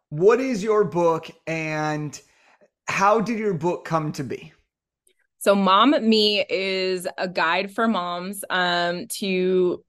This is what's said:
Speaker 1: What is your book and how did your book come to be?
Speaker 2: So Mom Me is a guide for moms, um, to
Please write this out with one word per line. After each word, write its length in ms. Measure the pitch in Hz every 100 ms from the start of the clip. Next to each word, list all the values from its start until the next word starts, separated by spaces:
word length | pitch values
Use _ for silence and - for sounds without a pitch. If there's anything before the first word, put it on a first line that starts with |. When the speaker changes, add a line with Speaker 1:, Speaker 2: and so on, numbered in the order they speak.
| -
Speaker 1:
What 300 | 151 196 240
is 240 | 269 226
your 200 | 214 214
book 480 | 185 165 170 160 - - -
and 760 | 160 156 156 151 151 151 - _ _ _ _ _ _ -
how 340 | - 196 226
did 180 | 214 220
your 160 | 214 170
book 300 | 175 170 -
come 260 | 165 151
to 120 | 151
be? 300 | 127 107 156 _ _ _ _ _ _ _ _ -
Speaker 2:
So 160 | 220 202
Mom 380 | 190 196 247 311 220
Me 380 | 220 208 208 -
is 580 | 180 190 190 185 185 185 -
a 100 | 180
guide 420 | 185 165 175 196 196
for 100 | 226
moms, 600 | 196 175 175 180 196 -
um, 580 | 185 180 175 175 175 - -
to 680 | 196 185 185 185 180 -